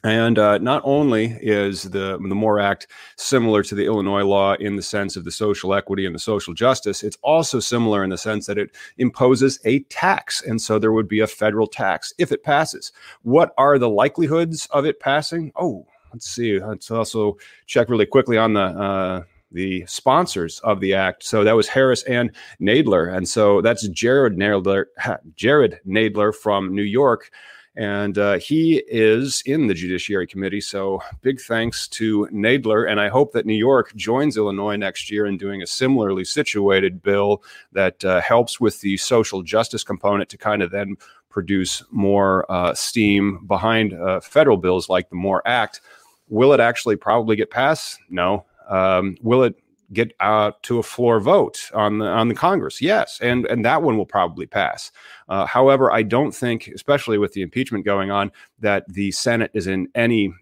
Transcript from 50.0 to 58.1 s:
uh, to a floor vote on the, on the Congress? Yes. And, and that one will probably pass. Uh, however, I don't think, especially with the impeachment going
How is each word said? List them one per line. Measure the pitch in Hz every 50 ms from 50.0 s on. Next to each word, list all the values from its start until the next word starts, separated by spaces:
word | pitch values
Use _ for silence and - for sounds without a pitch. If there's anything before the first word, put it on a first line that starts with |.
| 117 113 _ _
uh, | 95 101 107 107 104 104 - _
to | - - 123 117
a | 110
floor | - - - 123 117 117 113
vote | 98 131 185 202 127 - - - - - -
on | 107 107 104 104 107
the, | 107
on | 98 87 113 113 120
the | 110
Congress? | - 151 175 196 175 98 69 - -
Yes. | 120 170 214 220 - - - -
And, | - 123 123 123 117
and | - - 120 107
that | 117 143 165
one | 175 147 113
will | 107 95
probably | - - 101 90 87 80 85 82
pass. | - - 104 92 64 - - - - _ _ - - - - _ -
Uh, | 92 98 87
however, | - - 123 135 135 139 135 135 120
I | - 113 110
don't | 101 110 123 143 123
think, | - - - 120 117 113 - -
especially | - 98 - - 147 143 - - 110 104
with | 101 92
the | - 101
impeachment | 92 82 - 123 135 - 113 101 90
going | 104 101 98 95 98